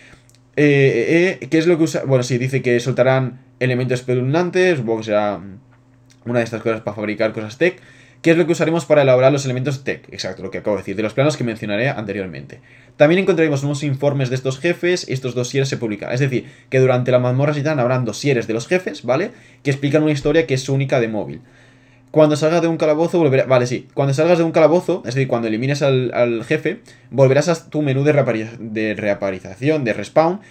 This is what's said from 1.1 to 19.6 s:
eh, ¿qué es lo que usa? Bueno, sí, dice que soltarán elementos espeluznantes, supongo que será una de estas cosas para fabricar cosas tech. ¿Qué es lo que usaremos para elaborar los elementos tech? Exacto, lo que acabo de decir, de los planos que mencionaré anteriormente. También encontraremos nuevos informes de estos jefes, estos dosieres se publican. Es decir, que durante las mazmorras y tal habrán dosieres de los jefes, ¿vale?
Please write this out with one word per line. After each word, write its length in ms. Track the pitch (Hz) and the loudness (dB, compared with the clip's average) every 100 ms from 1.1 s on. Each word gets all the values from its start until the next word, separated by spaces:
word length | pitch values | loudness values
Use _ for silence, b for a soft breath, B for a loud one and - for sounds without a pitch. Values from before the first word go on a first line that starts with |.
| 165 185 180 | 2 2 -2
eh, 60 | 135 | -2
¿qué 100 | 160 | 0
es 80 | 160 | 2
lo 140 | 165 | 2
que 60 | 160 | 2
usa? 180 | 170 135 | -2 0
Bueno, 180 | 131 | 0
sí, 140 | 123 123 | 2 -2
dice 240 | 131 135 | -2 -2
que 180 | 127 120 | 0 0
soltarán 600 | 131 127 123 131 127 - - - | 0 2 2 2 0 -6 -18 -4
elementos 420 | 127 123 123 123 | -2 -2 -2 -4
espeluznantes, 760 | - 127 127 160 180 180 185 156 | -2 -2 0 0 0 2 2 2
supongo 220 | 110 113 | -2 -4
que 60 | 110 | 0
será 360 | 104 104 95 98 95 - _ _ _ _ _ 113 | 0 0 -4 -10 -18 -20 _ _ _ _ _ -4
una 140 | 120 | -2
de 60 | 113 | -2
estas 160 | 110 | -4
cosas 200 | 113 110 | -4 -4
para 140 | 110 104 | -6 -6
fabricar 380 | 107 104 110 | -6 -2 -2
cosas 240 | 110 110 - | -4 -10 -2
tech. 240 | 175 - B B B B | -2 -2 B B B B
¿Qué 100 | 165 | 2
es 60 | 165 | 2
lo 80 | 165 | 2
que 60 | |
usaremos 340 | 170 156 165 - | 0 0 -2 2
para 160 | 147 | 4
elaborar 300 | 135 127 131 | 6 6 4
los 140 | 143 135 | 4 -2
elementos 380 | 127 143 135 | -4 -4 -6
tech? 240 | - 82 - | -6 -8 -10
Exacto, 320 | 98 95 90 | -12 -10 -10
lo 80 | 92 | -10
que 80 | 92 | -8
acabo 180 | 107 101 | -4 -4
de 60 | |
decir, 120 | 95 95 | -4 -6
de 60 | |
los 120 | 107 | -4
planos 240 | 120 147 143 | 0 0 0
que 60 | |
mencionaré 460 | 120 107 104 104 131 | -4 -6 -4 -2 -2
anteriormente. 720 | 107 104 101 95 71 69 - b b b b | -4 -6 -6 -8 -10 -16 -18 b b b b
También 220 | 147 180 | 4 4
encontraremos 440 | 190 165 160 139 | 2 2 2 0
nuevos 200 | 143 143 | -2 -4
informes 460 | 147 135 - 139 127 | -4 -2 -2 0 -2
de 60 | 127 | -2
estos 240 | 131 131 | -4 -4
jefes, 500 | 175 175 175 180 - | -2 -2 -2 -2 -2
estos 240 | 135 131 | -6 -4
dosieres 360 | 117 123 139 135 | -4 -4 -2 -2
se 80 | 113 | -2
publican. 360 | 117 104 - | -4 -6 -4
Es 60 | 127 | -2
decir, 260 | 139 120 - B B | 0 -2 -6 B B
que 100 | 131 | 2
durante 320 | 131 123 127 | 4 2 2
las 80 | 123 | 2
mazmorras 380 | 123 127 147 147 | 2 0 0 0
y 60 | |
tal 160 | 143 151 | -2 0
habrán 260 | 120 127 113 | 0 0 -2
dosieres 400 | - 143 120 107 | -2 0 0 0
de 80 | |
los 140 | 110 120 | -4 -2
jefes, 360 | 185 - 151 | -2 -2 -6
¿vale? 280 | 123 135 220 B B B | -2 -2 -2 B B B